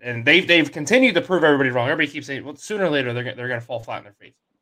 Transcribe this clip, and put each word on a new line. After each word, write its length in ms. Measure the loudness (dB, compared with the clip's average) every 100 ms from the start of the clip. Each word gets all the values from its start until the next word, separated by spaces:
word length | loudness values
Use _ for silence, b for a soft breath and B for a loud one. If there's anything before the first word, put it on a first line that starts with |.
And 240 | -10 -2 2
they've, 220 | 4 4
they've 240 | 4 2
continued 420 | -2 2 4 4
to 80 | 2
prove 220 | 0 2
everybody 260 | 4 4 2
wrong. 180 | 0 -2
Everybody 240 | -2 -4
keeps 140 | -6 -10
saying, 180 | -10
"Well, 120 | -12 -14
sooner 300 | -8 -4 0
or 40 |
later, 240 | 0 -2
they're 100 | -4
go-, 120 | -8 -8
they're 120 | -8
gonna 140 | -8
fall 180 | -8 -12
flat 200 | -10 -12
in 60 | -14
their 80 |
face." 200 | _ -20 _ _ _